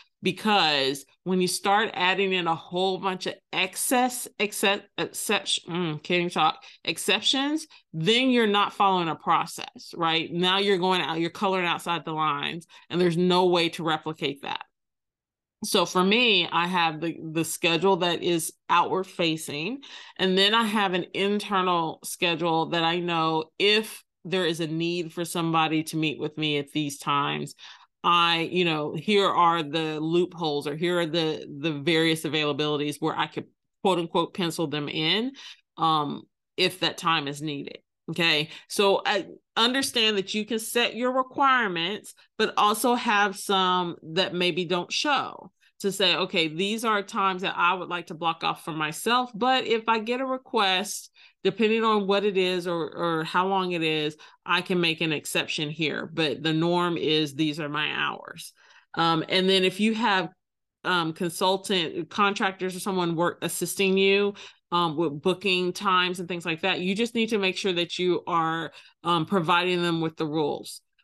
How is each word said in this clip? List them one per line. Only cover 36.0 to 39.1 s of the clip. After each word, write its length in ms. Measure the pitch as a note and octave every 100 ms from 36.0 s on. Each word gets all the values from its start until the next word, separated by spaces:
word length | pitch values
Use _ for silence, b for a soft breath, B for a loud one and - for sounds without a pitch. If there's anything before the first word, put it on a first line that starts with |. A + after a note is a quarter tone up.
| D3 C#3+ - _ _ -
if 240 | F3+ F3+
that 160 | E3 -
time 320 | F3 D#3+ C#3+
is 120 | C#3+
needed. 360 | D#3 C#3+ - - _ _ -
Okay. 400 | E3 E3 D3+ D#3 B B
So 340 | - G3 F#3+
I 220 | -